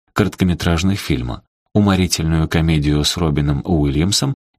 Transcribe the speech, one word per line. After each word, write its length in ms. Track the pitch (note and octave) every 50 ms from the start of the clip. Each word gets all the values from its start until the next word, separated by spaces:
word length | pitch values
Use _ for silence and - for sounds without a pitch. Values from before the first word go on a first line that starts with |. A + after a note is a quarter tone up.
| _ _ -
короткометражных 840 | - - - - - F#2+ F2+ E2 - - F2+ E2+ D#2+ F#2 G2 G2+ -
фильма: 440 | - - D2 B1+ A#1+ A#1+ A1 - - _ _ _ _ _ -
уморительную 760 | G#2+ G#2 G2+ F#2+ F#2 F#2 E2 - - D#2+ D#2+ D#2+ D#2+ D#2+ D2+
комедию 540 | - E2 D#2+ E2 D#2+ D2+ D2 D2 D2 D2 D2
с 140 | - -
Робином 440 | - F2 D#2 C#2+ D2 C#2+ D2 C#2+ C#2 -
Уильямсом 720 | F2+ F2 D2+ D2 C#2+ C2+ D2 E2 G2+ - - C#3 C#3 C3+ - _ _ _